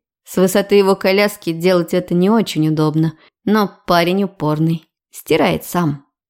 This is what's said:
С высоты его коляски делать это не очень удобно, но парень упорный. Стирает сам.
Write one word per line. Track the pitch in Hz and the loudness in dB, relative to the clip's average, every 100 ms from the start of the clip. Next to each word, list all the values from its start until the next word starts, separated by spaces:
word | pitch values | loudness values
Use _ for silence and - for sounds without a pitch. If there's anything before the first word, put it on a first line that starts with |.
| _ _ - | _ _ -8
С | 185 | 0
высоты | 185 202 202 202 | 2 2 2 4
его | 196 190 | 4 2
коляски | 190 196 202 - 170 | 0 2 0 -2 -8
делать | 165 180 180 170 | -2 2 2 0
это | 180 180 175 | -4 -2 0
не | 190 | 2
очень | 226 - 156 156 | 2 0 -2 0
удобно, | 156 156 156 160 - _ _ - | 0 0 0 -2 -4 _ _ -2
но | 214 190 - - | 0 -2 -6 -2
парень | 170 170 196 | 0 0 0
упорный. | 190 - 151 151 165 165 _ _ _ | -4 -4 -4 0 -2 -2 _ _ _
Стирает | - - 247 208 160 | -10 -2 0 0 -2
сам. | - 175 160 143 _ _ | -4 -4 -2 -4 _ _